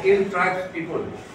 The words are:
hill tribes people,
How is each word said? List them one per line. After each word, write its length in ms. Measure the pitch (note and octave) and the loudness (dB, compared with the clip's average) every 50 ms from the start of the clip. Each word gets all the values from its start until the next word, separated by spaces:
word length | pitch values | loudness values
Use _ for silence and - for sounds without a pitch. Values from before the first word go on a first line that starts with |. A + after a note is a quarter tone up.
| F#3+ | 4
hill 240 | F#3+ G3+ G3 F#3+ - | 4 6 6 4 0
tribes 420 | F#3+ F3+ F3+ F#3 F#3 F#3 F#3 - | 2 2 2 2 2 -2 -4 -6
people, 300 | E3 E3 E3 F3 D#3 - - - - - - - | -6 -8 -6 -4 -4 -6 -6 -6 -10 -12 -14 -16